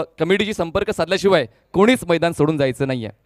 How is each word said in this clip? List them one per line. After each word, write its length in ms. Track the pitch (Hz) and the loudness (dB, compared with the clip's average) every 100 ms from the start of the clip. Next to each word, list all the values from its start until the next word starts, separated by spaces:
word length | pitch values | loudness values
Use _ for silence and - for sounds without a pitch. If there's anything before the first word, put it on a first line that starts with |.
| 156 - | -2 -4
कमिटीशी 340 | 160 196 208 | 0 0 0
संपर्क 360 | 208 170 190 208 | -4 -4 -4 -4
साधल्याशिवाय 560 | 196 160 185 190 175 120 _ _ | -4 -2 0 2 2 0 _ _
कोणीच 260 | 170 214 254 | 2 4 2
मैदान 280 | 175 165 170 | 0 0 0
सोडून 260 | 160 147 156 | 0 0 2
जायचं 300 | 135 123 135 | -2 -2 -4
नाही 180 | 131 107 | -4 -8
आहे. 120 | - | -14